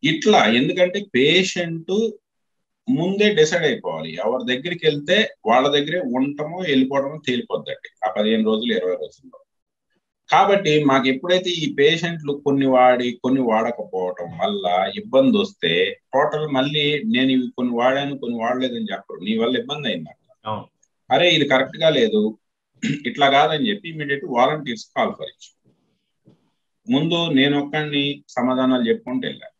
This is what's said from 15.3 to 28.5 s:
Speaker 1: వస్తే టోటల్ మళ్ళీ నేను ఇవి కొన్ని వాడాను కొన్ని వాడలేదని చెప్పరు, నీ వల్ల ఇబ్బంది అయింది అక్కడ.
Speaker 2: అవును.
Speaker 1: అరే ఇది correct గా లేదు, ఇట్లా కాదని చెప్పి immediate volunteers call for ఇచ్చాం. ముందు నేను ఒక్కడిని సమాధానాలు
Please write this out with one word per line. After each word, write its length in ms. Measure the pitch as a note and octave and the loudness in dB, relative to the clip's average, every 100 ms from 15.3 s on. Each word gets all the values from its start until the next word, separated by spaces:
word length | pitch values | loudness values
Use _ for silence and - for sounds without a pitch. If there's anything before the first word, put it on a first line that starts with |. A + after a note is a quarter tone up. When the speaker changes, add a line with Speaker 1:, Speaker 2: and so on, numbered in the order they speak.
| G#2 | 4
Speaker 1:
వస్తే 360 | F#2+ - E2+ E2+ G2 - _ | 0 -2 0 2 0 -2 _
టోటల్ 320 | C3 D3+ D3+ D3+ | 0 0 -2 -2
మళ్ళీ 340 | C3+ C#3 D3+ D3 D3 A2 | -2 0 0 0 -2 0
నేను 260 | A#2+ C3 | 2 2
ఇవి 160 | C3 B2 B2+ | 2 0 -4
కొన్ని 160 | B2 A#2 | -4 2
వాడాను 420 | B2 C3+ C#3+ C3+ | 2 0 -4 -6
కొన్ని 200 | B2 A#2+ | -6 -4
వాడలేదని 500 | A2+ B2+ B2+ A#2 G#2+ | -2 -2 -4 -4 -8
చెప్పరు, 280 | F#2+ - - | -8 -10 -12
నీ 180 | G2+ A2+ | -4 0
వల్ల 160 | A#3 B2 | 0 -2
ఇబ్బంది 300 | B2 D3 D3 | -4 -6 -6
అయింది 220 | B2+ - | -6 -8
అక్కడ. 200 | - _ _ A2 | -20 _ _ -10
Speaker 2:
అవును. 220 | G#2 - _ _ _ _ | -8 -10 _ _ _ _
Speaker 1:
అరే 180 | C3 F3 | 2 4
ఇది 140 | D#3+ - | 2 2
correct 320 | C3 - D#3 | 0 0 0
గా 120 | - | 2
లేదు, 320 | B3+ A3+ G#3+ G#3+ - _ _ _ _ - D3 - | 2 2 2 -2 -4 _ _ _ _ -6 -4 -6
ఇట్లా 240 | C#3 C#3 | 0 2
కాదని 400 | C3+ D3+ D#3 A#2+ | 4 2 0 -2
చెప్పి 200 | G#2 E3+ | -4 -8
immediate 360 | D#3+ C#3+ C#3 - | -10 -6 -6 -4
volunteers 600 | A#2+ C#3 D#3 C#3 A2 - | 0 2 0 -6 -10 -8
call 280 | C3+ G#2+ | -4 -4
for 180 | G2+ - | -4 -14
ఇచ్చాం. 220 | _ - _ _ _ _ _ _ _ _ _ _ _ _ _ - | _ -20 _ _ _ _ _ _ _ _ _ _ _ _ _ -2
ముందు 320 | C3 E3 E3+ E3+ | 0 0 -2 0
నేను 220 | C3+ C#3 C#3+ C#3+ | 2 2 2 -2
ఒక్కడిని 580 | D3+ D3+ C#3+ C#3+ C#3+ _ | -4 -4 -2 -4 -6 _
సమాధానాలు 600 | - B2 | -4 -2